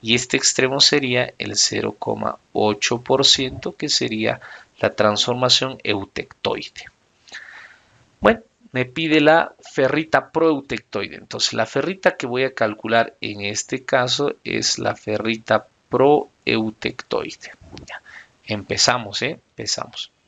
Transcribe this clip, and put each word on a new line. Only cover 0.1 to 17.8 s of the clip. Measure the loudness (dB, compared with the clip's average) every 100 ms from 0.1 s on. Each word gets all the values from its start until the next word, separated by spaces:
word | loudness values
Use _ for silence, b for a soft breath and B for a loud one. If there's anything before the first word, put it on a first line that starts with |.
este | 0 2 0
extremo | 0 2 0 2
sería | 4 4 2 0 -2 -6
el | -6 -2
cero | 0 0 -4 -4
coma | -4 -4 -4 -8 _
ocho | 0 2 2 -2 -2
por | 0 4 4
ciento, | 4 0 -6 -8 -6
que | -2
sería | -2 -2 -2 -2 -2 B B B -2
la | -2
transformación | 2 2 2 0 0 2 2 2 -4
eutectoide. | -4 -4 -4 -8 -10 -8 -4 -4 -6 -14 -20 -20 _ _ B B B B B B B B B _
Bueno, | 2 2 -2 _ -8
me | -4 -4
pide | -2 2 4
la | 6 6 4 -6
ferrita | -8 0 2 2 0 0 0
proeutectoide. | 2 2 2 -2 -8 -6 -6 -6 -8
Entonces, | -12 -4 -2
la | -2 -2
ferrita | -2 -2 0 0 0
que | -2
voy | -2
a | -2
calcular | 0 -2 -2 0 2 2 -2
en | -10 -6
este | -6 -6 -6 -6
caso | 0 0 2 0 -2 -4
es | -4 -2 -2 -2
la | -4 -4
ferrita | -4 -4 -2 -4 0 0 -2 _ _
proeutectoide. | 2 4 4 0 _ -2 0 -2 -4 -8 -8 -6 -6 -6 -12 -18 -20 -20 -18